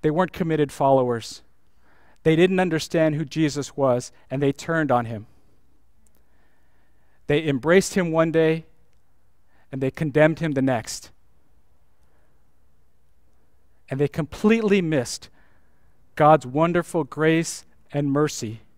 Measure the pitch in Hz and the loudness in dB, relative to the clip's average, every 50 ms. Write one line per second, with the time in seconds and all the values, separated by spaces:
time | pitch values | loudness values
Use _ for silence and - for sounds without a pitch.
0 | - 156 147 165 185 175 - - 180 165 160 151 151 139 - - 147 139 139 135 | 0 -2 0 0 -2 -2 -2 -6 -4 -2 0 0 0 -2 -2 0 2 4 4 4
1 | 127 123 120 113 107 - - - - - - - - - - - - - - - | 4 0 -2 -6 -6 -12 -16 -18 -20 -20 -20 -20 -20 -20 -20 -20 -20 -20 -20 -20
2 | - - - - - 160 160 160 175 185 190 185 185 180 160 156 - - - 170 | -20 -20 -20 -2 0 2 4 4 4 4 4 0 0 0 -2 -4 -4 -2 0 0
3 | 160 156 151 147 160 139 - 156 160 147 135 143 135 - - - 139 131 123 123 | 0 2 0 -2 -6 -6 -2 -2 -2 -2 -2 -4 -10 -8 -4 0 2 2 2 0
4 | 120 - - - - - 131 139 143 139 139 - - - 165 165 156 135 127 120 | -2 -8 -18 -20 -14 -10 -6 -2 0 0 -2 -2 -6 -4 -2 -2 0 2 0 0
5 | 120 113 117 107 113 - - - - - - - - - - - - - - - | 0 -4 -10 -12 -12 -16 -20 -20 -20 -20 -20 -20 -20 -20 -20 -20 -20 -20 -20 -20
6 | - - - - - - - - - - - - - - - - - - - - | -20 -20 -20 -20 -20 -20 -20 -20 -20 -20 -20 -20 -20 -20 -20 -20 -20 -20 -20 -20
7 | - - - - - - 151 147 160 156 139 131 113 151 175 196 185 - - 202 | -20 -20 -20 -20 -4 -2 -2 0 0 0 -2 -2 2 4 4 4 4 2 -2 -2
8 | 180 170 160 165 165 165 151 165 160 160 160 165 160 - - - - - - - | -2 0 2 0 0 2 2 2 2 2 0 -2 -6 -14 -20 -20 -20 -20 -20 -20
9 | - - - - - - - - - - - - - - - 135 135 131 - - | -20 -20 -20 -20 -20 -20 -20 -20 -20 -20 -20 -20 -20 -14 -8 -4 -4 -4 -4 -4
10 | 165 151 120 151 151 156 160 - 165 160 147 135 131 135 131 113 110 - - - | -6 -2 2 4 4 4 2 0 -4 -4 -2 0 0 0 0 -2 -4 -8 -14 -14
11 | - - - - - - - - - - - - - - - - - - - - | -16 -18 -20 -20 -20 -20 -20 -20 -20 -20 -20 -20 -20 -20 -20 -20 -20 -20 -20 -20
12 | - - - - - - - - - - - - - - - - - - - - | -20 -20 -20 -20 -20 -20 -20 -20 -20 -20 -20 -20 -20 -20 -20 -20 -20 -20 -20 -20
13 | - - - - - - - - - - - - - - - - - - - 131 | -20 -20 -20 -20 -20 -20 -20 -20 -20 -20 -20 -20 -20 -20 -20 -20 -14 -10 -4 -4
14 | 147 139 - - 160 - - - - 208 226 226 220 208 196 202 180 160 156 143 | -4 -2 -2 -6 -8 -8 -8 -2 0 2 2 2 2 2 0 0 0 0 -2 -2
15 | 120 - - - - - - - - - - - - - - - - - - - | -2 -4 -10 -14 -16 -20 -20 -20 -20 -20 -20 -20 -20 -20 -20 -20 -20 -20 -20 -20
16 | - - - - 156 147 156 156 - 127 127 143 165 170 170 175 170 - - 175 | -20 -20 -2 2 6 6 6 6 2 -2 -2 0 0 2 0 -2 -4 -2 -4 -4
17 | 151 131 - 147 156 160 160 160 165 - - - - - - - - - - 143 | -4 -4 -4 0 2 2 2 2 0 -4 -8 -14 -16 -20 -20 -20 -20 -8 -6 -4
18 | 143 143 135 143 151 147 - - - 110 113 117 - - - | -2 0 0 0 0 0 -2 -8 -10 -10 -10 -12 -18 -20 -20